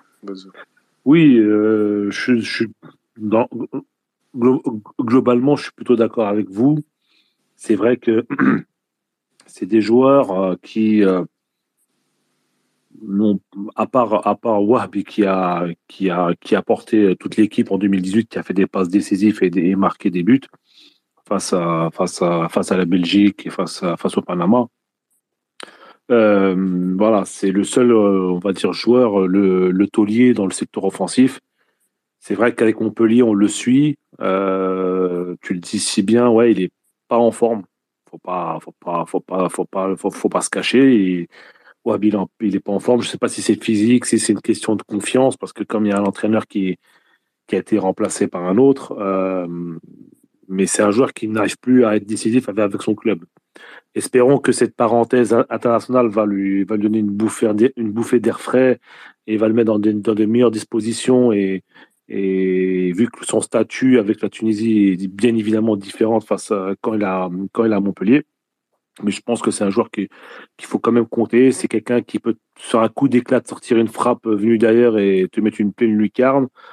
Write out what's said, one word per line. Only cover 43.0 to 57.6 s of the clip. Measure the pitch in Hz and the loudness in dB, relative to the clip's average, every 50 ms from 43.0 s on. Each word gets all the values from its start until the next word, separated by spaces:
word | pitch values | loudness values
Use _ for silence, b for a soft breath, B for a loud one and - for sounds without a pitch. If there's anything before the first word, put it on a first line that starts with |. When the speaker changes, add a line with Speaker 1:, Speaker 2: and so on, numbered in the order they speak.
| 113 | 0
Speaker 2:
Je | - | -4
sais | - - | -8 -6
pas | - | -6
si | 113 - - 98 | -6 -6 -4 -2
c'est | - 104 - | -2 -2 -2
physique, | - - 113 104 107 120 123 123 120 | 0 -2 0 0 2 2 2 2 0
si | - 120 107 | 0 -2 -2
c'est | - - 104 | 0 0 -2
une | 98 | -2
question | - - 107 - - - 107 | -2 -4 -4 -4 -2 -4 -4
de | 95 - | -4 -4
confiance, | - 104 101 - - - 127 131 131 104 | -6 -8 -8 -6 -2 0 2 2 2 0
parce | - - 92 - | -2 -10 -14 -10
que | - 104 | -10 -10
comme | - - 107 107 | -6 -4 -2 -2
il | 104 | 0
y | 101 | 0
a | 101 | 0
un | 101 | -2
entraîneur | 98 98 - - 107 110 107 101 | -2 -4 -4 -2 -2 -2 -2 -2
qui, | - - 104 95 92 90 - _ _ _ _ _ _ _ _ _ _ _ _ _ - | -4 -6 -4 -4 -4 -4 -6 _ _ _ _ _ _ _ _ _ _ _ _ _ -6
qui | 104 | -6
a | 95 | -6
été | - - 107 101 | -4 -2 -2 -2
remplacé | 92 95 92 - 107 92 - - 104 - | 0 0 -2 -2 -4 -4 -2 -2 -4 -4
par | - 90 87 | -4 -4 -4
un | 90 95 113 | 0 2 4
autre, | 135 139 143 - - - - | 4 4 4 2 -2 -14 -10
euh, | - 101 98 95 95 95 95 95 92 87 85 85 85 87 85 82 82 - - - - - - _ _ _ _ _ _ _ | -8 -4 -2 -2 -2 -2 -2 -2 -4 -6 -6 -8 -8 -10 -10 -12 -14 -18 -20 -20 -20 -20 -20 _ _ _ _ _ _ _
mais | - 95 95 95 | -8 -2 -2 -2
c'est | 90 - - 107 | 0 0 0 2
un | 104 101 | 2 2
joueur | 117 139 - - | 2 0 0 -2
qui | - - | -6 -8
n'arrive | 107 110 110 101 87 - - | -6 -4 -2 -2 -4 -4 -6
plus | - 127 127 127 120 | 0 2 4 4 4
à | 110 107 | 4 2
être | 104 101 | 0 -2
décisif | 101 110 98 - 110 113 127 123 - | -4 -8 -4 -2 0 0 0 0 -2
avec, | 98 104 | -2 -2
avec | 104 98 101 95 - | -2 -2 -2 -4 -4
son | - 104 | -4 -6
club. | - - 117 98 82 85 - _ _ _ _ _ B B B B B B B - | -4 -2 -4 -4 -4 -6 -14 _ _ _ _ _ B B B B B B B -10
Espérons | - - - - 127 123 131 143 135 | -8 -6 0 2 4 4 6 4 2
que | - - 117 | 2 0 0
cette | - 123 104 - | 2 0 -2 0
parenthèse | - 120 110 117 117 117 - 127 123 120 101 117 | 0 0 2 2 2 2 2 2 2 2 2 2
in-, | 117 - - | 2 0 0
internationale | 117 110 - 123 117 110 - - 127 127 120 113 | -2 -4 -2 0 0 0 -2 0 0 0 0 2
va | 98 110 107 | 0 0 0
lui, | 104 101 98 98 98 98 98 98 | 0 0 -2 -2 -2 -2 -2 -2
va | 90 110 | -2 -2
lui | 107 104 | -2 0
donner | 107 110 110 | 0 0 0
une | 107 101 | 0 -2
bouffée | 101 101 110 107 - - - 110 104 | -2 -2 -2 -2 -2 0 -2 0 2
d'air, | 104 | 2